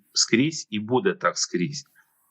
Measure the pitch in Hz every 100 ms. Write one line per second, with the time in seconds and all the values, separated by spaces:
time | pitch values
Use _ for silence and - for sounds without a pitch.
0 | _ - - 113 147 156 - 107 107 123
1 | 98 87 87 - - 90 85 71 - _
2 | _ _ _